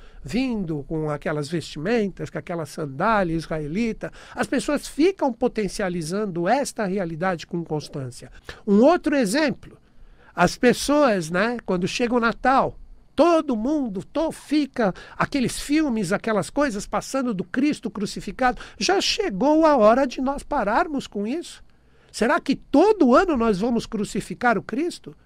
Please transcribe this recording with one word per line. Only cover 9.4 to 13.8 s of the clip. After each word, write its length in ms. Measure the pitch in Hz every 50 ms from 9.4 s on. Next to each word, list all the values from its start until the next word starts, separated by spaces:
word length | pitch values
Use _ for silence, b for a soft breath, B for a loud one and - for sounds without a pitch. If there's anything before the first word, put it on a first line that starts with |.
| 320 277 - - - - - - b b b b b b b b b b
as 240 | b 170 180 175 -
pessoas, 720 | - 254 247 214 - - - 285 302 294 247 208 185 160 156
né, 280 | 180 180 208 233 247 233 -
quando 220 | - 190 180 185 175
chega 260 | - - 247 226 247
o 60 | 240
Natal, 580 | 226 233 - - - 254 269 254 190 131 - - - - - - - _ _
todo 400 | - 302 349 339 320 311 285 247
mundo 480 | 214 214 269 320 302